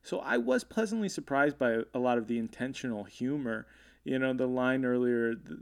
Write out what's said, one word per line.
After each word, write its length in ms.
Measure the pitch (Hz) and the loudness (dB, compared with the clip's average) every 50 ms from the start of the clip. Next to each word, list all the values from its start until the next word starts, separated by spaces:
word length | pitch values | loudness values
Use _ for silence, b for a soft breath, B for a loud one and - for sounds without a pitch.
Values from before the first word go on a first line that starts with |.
| _ | _
So 160 | - 185 - | -6 -6 -6
I 160 | - 143 233 | -2 0 -2
was 260 | 247 233 240 254 247 | 0 2 2 0 0
pleasantly 460 | - - - 220 220 202 226 226 208 185 | 0 -2 -2 -2 -2 -2 -2 -2 -2 -2
surprised 500 | - - 143 - 143 139 143 147 143 - | -4 -6 -4 0 2 2 2 2 2 2
by 200 | 131 120 113 113 113 - | 0 2 2 0 -2 -2
a 60 | - 127 | -2 0
lot 200 | 123 123 123 120 | 2 4 2 2
of 100 | 113 110 | 2 0
the 100 | 117 117 | -2 -2
intentional 640 | 113 113 - - 123 131 135 - - 127 113 104 | -2 -4 -6 -6 -6 -6 -6 -6 -6 -4 -4 -6
humor. 640 | 101 - - - 123 127 143 147 135 120 110 110 - b b b b b b b b | -8 -10 -8 -6 -4 -2 -2 -2 -2 -4 -4 -6 -6 b b b b b b b b
You 160 | 147 135 131 | -2 0 0
know, 120 | 131 131 | 2 0
the 140 | 131 127 127 | 2 0 0
line 380 | 127 127 127 127 127 131 131 131 | 0 2 2 2 2 2 2 2
earlier 500 | 123 123 123 123 123 120 117 117 117 117 | 2 2 4 4 4 4 4 2 2 0
th-, 240 | - - - - - | -2 -8 -12 -12 -4